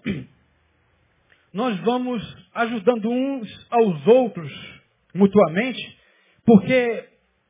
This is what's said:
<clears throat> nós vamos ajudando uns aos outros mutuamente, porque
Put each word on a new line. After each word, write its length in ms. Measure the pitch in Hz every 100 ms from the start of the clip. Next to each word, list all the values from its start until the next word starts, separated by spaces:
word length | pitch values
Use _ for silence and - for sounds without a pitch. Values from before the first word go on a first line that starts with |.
| -
<clears throat> 220 | 165 127 _ _ _ _ _ _ _ _ _ _ _ _
nós 240 | 180 254 190
vamos 420 | 175 254 247 240 - - _ -
ajudando 540 | 226 233 185 240 208
uns 580 | 247 269 269 214 - _
aos 380 | 240 226 156 139
outros 720 | 247 240 185 147 - - - _ _ _
mutuamente, 840 | 170 202 196 170 165 254 214 - - _ _ _ _ -
porque 640 | 220 - 254 240 208 - _ _ _ _